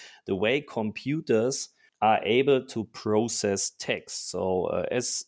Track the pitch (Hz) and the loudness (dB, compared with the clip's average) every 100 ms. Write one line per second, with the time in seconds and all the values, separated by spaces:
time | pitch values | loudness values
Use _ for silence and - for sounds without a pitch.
0 | - - - 98 107 143 147 - 107 - | -20 -16 -4 0 2 0 -2 -4 -4 -4
1 | 131 156 160 113 120 135 - _ _ _ | -6 -4 2 2 2 -2 -6 _ _ _
2 | 107 107 - 117 135 135 131 117 104 - | 2 2 4 2 4 2 0 -6 -8 -8
3 | 110 107 117 - 104 98 - - - 113 | 0 2 2 0 0 2 0 -2 -6 -6
4 | - - - 90 92 92 87 90 87 127 | -6 -6 -6 -2 0 0 0 -2 -2 0
5 | 123 - | 0 0